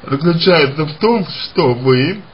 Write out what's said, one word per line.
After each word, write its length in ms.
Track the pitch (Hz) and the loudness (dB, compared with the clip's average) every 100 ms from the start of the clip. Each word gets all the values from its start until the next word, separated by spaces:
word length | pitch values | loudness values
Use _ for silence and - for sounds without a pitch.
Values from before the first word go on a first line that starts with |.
заключается 840 | - 139 170 165 190 170 139 143 151 | -4 -2 0 2 2 4 2 -2 -6
в 80 | - | -2
том, 320 | 214 233 175 | 0 0 -2
что 480 | - - - 147 123 | -10 -6 0 0 0
вы 480 | 131 127 143 202 - | 2 2 0 -4 -12